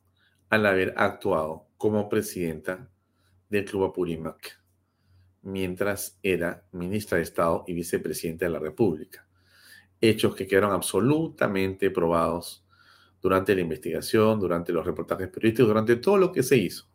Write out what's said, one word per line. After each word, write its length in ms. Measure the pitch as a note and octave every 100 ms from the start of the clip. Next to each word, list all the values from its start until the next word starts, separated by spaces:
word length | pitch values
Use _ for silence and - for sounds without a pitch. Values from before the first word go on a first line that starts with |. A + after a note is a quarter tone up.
| _ _ _ _ _
al 160 | A2 G#2+
haber 280 | F#2+ F#2 -
actuado 720 | G2+ - G#2 E2+ D#2 D#2+ _ _
como 300 | G#2+ G#2+ G2+
presidenta 800 | G#2+ G#2 - E2 D#2 E2+ F#2 C3 _ _ _ _ _ _
del 160 | G#2 G2
Club 200 | G2+ F#2+
Apurímac 760 | - E2+ D#2+ D#2+ - - - _ _ _ _ _ _ _ _
mientras 800 | G2+ G2 F#2 F2+ G2+ G2 - -
era 420 | G2 F2 E2+ - _
ministra 460 | F2+ F2 G#2+ G#2 F2+
de 60 |
Estado 420 | E2 - E2+ F2 -
y 60 |
vicepresidenta 720 | E2+ E2+ F#2+ E2 D2+ E2+ D#2+ F2
de 60 |
la 80 | D#2
República. 680 | D2+ - G#2+ D2+ D2+ - _ _ _ _ - - _ _
Hechos 360 | A2+ G#2+ G#2+ -
que 120 | F#2+
quedaron 240 | G2 G2+
absolutamente 1200 | F#2 - G2 A2+ D3+ D#3+ - A#2+ F#2+ F#2+ F#2+ G2
probados 720 | F#2+ E2+ E2 E2 E2+ - - _ _ _ _ _ _
durante 340 | F#2 F#2+ F#2+ F#2+
la 60 |
investigación, 800 | E2+ D#2 E2+ E2 - A2+ A2 A2
durante 320 | F2+ E2+ E2+
los 140 | E2+ E2+
reportajes 420 | D#2+ E2 F2 F#2+
periodísticos, 380 | - A2+ A#2 A#2
durante 280 | G#2+ A2 A#2
todo 220 | G3 G3+
lo 140 | F3
que 120 | C#3
se 140 | C3 C3+
hizo. 300 | F2 - -